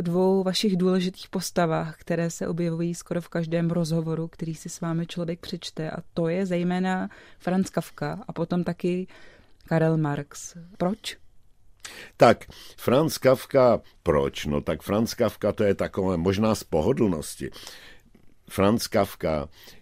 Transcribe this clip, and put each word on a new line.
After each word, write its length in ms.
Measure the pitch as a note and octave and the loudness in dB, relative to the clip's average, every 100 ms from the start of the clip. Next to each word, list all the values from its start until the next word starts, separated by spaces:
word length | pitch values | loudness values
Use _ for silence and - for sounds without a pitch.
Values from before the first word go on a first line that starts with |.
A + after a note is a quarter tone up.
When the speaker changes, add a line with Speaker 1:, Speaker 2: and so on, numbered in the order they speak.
Speaker 1:
dvou 420 | E3+ F3 F#3 F#3+ | 0 2 4 4
vašich 340 | F#3 F3+ G#3+ F3+ | 2 0 0 2
důležitých 520 | F#3 F#3 F3+ - - | 2 2 0 -4 -8
postavách, 680 | F#3 - F3+ E3 D#3+ D#3+ - | -6 -4 0 0 0 -4 -8
které 320 | - E3+ E3+ | -4 -2 -2
se 180 | - - | -4 -6
objevují 480 | E3+ E3+ E3 E3+ E3+ | -2 -2 -2 -4 -4
skoro 260 | - F3 | -6 -6
v 80 | - | -4
každém 420 | E3+ D#3+ E3+ E3 | -4 -2 0 0
rozhovoru, 560 | F3 D#3+ E3 D#3+ D#3+ E3+ | 0 0 0 -2 -4 -6
který 280 | - E3 D#3 | -8 -8 -8
si 140 | F3 | -10
s 120 | - | -8
vámi 240 | E3+ E3 E3 | -4 -4 -4
člověk 340 | F3 E3 F3 | -6 -6 -6
přečte, 520 | - F3 - - D#3 | -8 -10 -10 -8 -8
a 40 | - - | -8 -8
to 140 | - E3 | -2 0
je 180 | F3+ F#3+ | 0 0
zejména 640 | F3 F3+ F#3 F#3 F#3 G3 - - - | 0 0 0 0 -2 -4 -10 -20 -8
Franz 300 | F3 F#3+ F#3 | -2 0 0
Kafka 540 | F3+ - - D3 E3+ G3 | -2 -6 -6 -6 -6 -8
a 60 | |
potom 300 | D#3+ E3 F3 | -6 -2 -2
taky 440 | E3+ E3+ F3 F3+ F#3 - - - - - - | -2 -2 -2 -2 -6 -12 -20 -20 -20 -12 0
Karel 320 | E3 D#3+ D#3+ | 2 4 4
Marx. 580 | D3+ C#3+ C#3+ - - F3 E3+ - | 0 -2 -8 -14 -16 -18 -12 -4
Proč? 400 | F3+ G#3+ - - - - - - - - - - - - | -2 -2 -8 -12 -18 -20 -20 -20 -20 -20 -20 -18 -6 6
Speaker 2:
Tak, 280 | B2 - - - - - | 6 6 0 -20 -20 -6
Franz 400 | - C3 D#3+ - | 2 2 2 2
Kafka, 640 | C3 C3 - C3+ B2 G#2 - - | 4 4 2 4 6 4 0 -6
proč? 420 | E2+ D2+ C#2 - D2+ | 0 2 0 -4 -2
No 160 | D2 | -2
tak 200 | E2+ D#2 | -2 -4
Franz 320 | - G#2 A#2 | -2 0 0
Kafka, 380 | - A2 - G#2 | 0 -2 0 -2
to 120 | - | 2
je 120 | G2+ G2 | 2 2
takové 420 | F2 G#2 F#2 F2 | -2 -2 0 2
možná 380 | F2 G2 A2 G2+ | 2 2 2 0
z 80 | |
pohodlnosti. 880 | - D#2+ F#2 C#3+ G#2 D#2 - - C#2+ - - - - - _ - - - - | 0 2 2 2 2 0 -6 -10 -12 -12 -18 -18 -20 -20 _ -20 -20 -20 -8
Franz 380 | - G2 A2+ - | 2 2 2 0
Kafka 640 | A2 G2 - E2+ D2+ C#2+ - - - | 0 0 -2 -2 -2 -4 -12 -20 -14